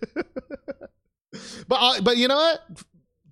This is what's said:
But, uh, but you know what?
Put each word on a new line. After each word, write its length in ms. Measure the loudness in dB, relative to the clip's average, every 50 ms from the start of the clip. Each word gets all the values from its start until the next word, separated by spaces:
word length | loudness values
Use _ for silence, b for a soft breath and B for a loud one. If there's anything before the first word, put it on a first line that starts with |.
| -12 -10 _ -10 -10 -8 _ -14 -14 -12 -16 -14 _ -14 -14 -14 -18 -20 _ _ _ _ _ _ _ _ B B B B B B B -2
But, 80 | 2
uh, 240 | 4 4 4 2 4
but 160 | 2 2 4
you 100 | 4 4
know 100 | 2 2
what? 300 | 2 2 2 0 -2 -6 -14 -20 -20 -20 _ _ _ _ _ _ _ _ _